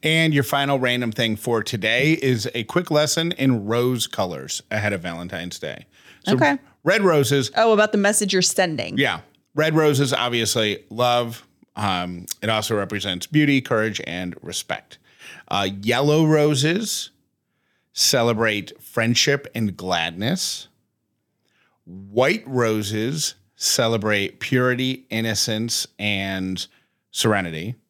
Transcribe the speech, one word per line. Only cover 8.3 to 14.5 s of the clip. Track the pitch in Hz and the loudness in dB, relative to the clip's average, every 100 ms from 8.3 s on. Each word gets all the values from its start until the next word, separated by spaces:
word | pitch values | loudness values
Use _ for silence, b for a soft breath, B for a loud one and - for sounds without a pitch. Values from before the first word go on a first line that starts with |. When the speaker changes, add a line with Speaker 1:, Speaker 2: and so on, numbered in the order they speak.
Speaker 2:
you're | 190 | 0
sending. | 180 - 180 156 85 110 | 0 0 0 0 -4 0
Speaker 1:
Yeah. | 135 80 - _ _ | 0 -2 -10 _ _
Red | 139 156 | -2 2
roses, | 156 151 139 139 | 4 4 4 2
obviously, | 135 120 120 113 120 107 98 - | 2 0 0 0 2 0 -2 -8
love. | 110 123 120 120 117 _ _ _ | 0 2 2 0 -8 _ _ _
Um, | - 101 92 90 87 90 - | -4 -2 -2 -4 -8 -12 -8
it | 107 | -2
also | 110 104 107 | -2 -2 -4
represents | 98 104 98 90 - | -2 -6 -6 -6 -2
beauty, | 151 147 135 | 2 2 2
courage, | 123 113 110 101 - | 0 0 0 -4 -8
and | 87 90 - | -8 -8 -10
respect. | - | -10